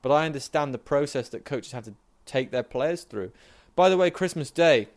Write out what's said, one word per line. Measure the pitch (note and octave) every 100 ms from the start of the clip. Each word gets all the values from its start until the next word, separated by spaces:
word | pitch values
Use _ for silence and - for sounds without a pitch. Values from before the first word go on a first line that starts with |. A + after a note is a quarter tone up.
But | B2+
I | D3 D#3+
understand | C#3+ - D#3 D3
the | B2+
process | - C#3+ D3 C3+ A#2+
that | G#2+ -
coaches | C3+ -
have | B2+ A2
to | G2+ _ _ -
take | C3 C3
their | B2+
players | A#2 B2+ D3 E3+
through. | - G#2+ F#2+ _ _ - _ -
By | F#3
the | F#3
way, | F3+
Christmas | - F#3 E3+ C#3
Day | - E3+ C3 G#2